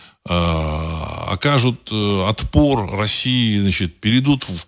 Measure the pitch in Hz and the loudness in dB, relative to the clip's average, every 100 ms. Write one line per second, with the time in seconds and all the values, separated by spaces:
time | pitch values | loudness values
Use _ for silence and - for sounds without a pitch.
0 | - _ - 87 85 80 78 80 80 80 | -20 _ -4 0 0 0 -2 -4 -6 -6
1 | 73 69 - 90 143 139 123 117 - 107 | -8 -8 -6 -2 2 2 2 -2 -6 -2
2 | 101 101 95 104 - 151 147 123 92 95 | 0 0 0 -2 0 4 4 2 0 -2
3 | 107 - - 127 113 101 98 92 87 - | -2 -2 0 0 2 2 2 0 -2 -2
4 | 110 123 139 139 - 87 | 2 2 4 2 0 -6